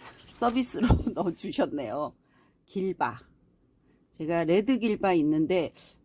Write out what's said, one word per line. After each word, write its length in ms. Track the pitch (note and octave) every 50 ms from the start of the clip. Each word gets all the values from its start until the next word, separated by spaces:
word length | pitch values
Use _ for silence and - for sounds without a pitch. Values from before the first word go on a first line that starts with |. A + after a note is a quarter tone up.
| - - - - - -
서비스로 560 | - - A#3+ A#3+ A3+ B3+ B3+ - - - - A#3+
<laughs> 260 | - - - - G3+
넣어주셨네요. 1000 | - F3 F#3 D#3+ - - - - - A#3 C#3+ - D3 C3+ A2 A2 C#3+ D3+ C3+ - _ _ _ _ _ _ _ _ _ _
길바. 540 | _ - G3 F#3 F#3+ F3 - - A#2+ A2+ - - - _ _ _ _ _ _ _ _ _ _ _ _ _ _ _ _
제가 340 | _ - D#3+ D3+ E3+ E3+ E3
레드 320 | D#3 E3+ G3 G#3+ A3+ C4+ A#3
길바 360 | G#3 A#3 G#3 - - G3 F#3
있는데 600 | E3+ D3 D3+ D#3 D#3 D#3+ D3 F3+ F#3 D#3+ - - - - - - _